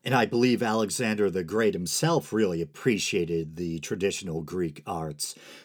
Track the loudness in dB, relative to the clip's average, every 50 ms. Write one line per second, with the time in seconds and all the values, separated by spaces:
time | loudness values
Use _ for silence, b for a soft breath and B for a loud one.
0 | _ 2 4 4 4 4 4 4 4 4 4 4 2 2 2 2 0 0 0 -2
1 | 0 0 2 2 2 2 2 -2 -4 0 0 2 2 2 2 0 -4 -4 -2 0
2 | 2 2 2 0 0 0 0 2 2 2 2 -2 -4 -6 _ -2 0 2 2 2
3 | 0 -2 0 0 0 0 0 -2 -2 -4 -6 -6 -4 -4 -4 -6 -6 -6 -4 -2
4 | 0 -2 -2 -2 -8 -6 -6 -6 -6 -6 -4 -4 -4 -4 -6 -10 -10 -8 -6 -6
5 | -6 -6 -6 -8 -8 -10 -10 B B B B B